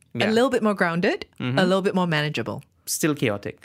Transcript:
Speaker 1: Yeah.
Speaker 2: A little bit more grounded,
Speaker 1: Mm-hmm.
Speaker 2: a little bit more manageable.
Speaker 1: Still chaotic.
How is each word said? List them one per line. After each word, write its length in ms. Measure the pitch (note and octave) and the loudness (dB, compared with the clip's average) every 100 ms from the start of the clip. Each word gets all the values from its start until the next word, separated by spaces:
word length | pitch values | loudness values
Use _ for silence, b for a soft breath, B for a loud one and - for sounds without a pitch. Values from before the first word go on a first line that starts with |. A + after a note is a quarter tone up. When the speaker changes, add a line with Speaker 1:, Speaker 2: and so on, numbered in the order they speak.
| _ | _
Speaker 1:
Yeah. 160 | A#2+ G#3 | -2 0
Speaker 2:
A 20 | |
little 160 | A3 C4 | 2 2
bit 140 | A#3+ | 2
more 100 | G#3+ | 0
grounded, 540 | G3 F3+ E3+ G3 F#4 - - | 0 0 0 0 -2 -6 -8
Speaker 1:
Mm-hmm. 200 | B2+ C3 | -2 2
Speaker 2:
a 40 | |
little 180 | F3+ F#3+ | 4 2
bit 120 | F#3 | 2
more 120 | F#3 F3 | 0 0
manageable. 560 | D#3 D3 D3 A2 G#2 - _ - | 0 -2 -4 -6 -8 -12 _ -8
Speaker 1:
Still 280 | - D#3+ | -2 -2
chaotic. 460 | D3 B2+ G2+ - - | 0 -2 -2 -6 -10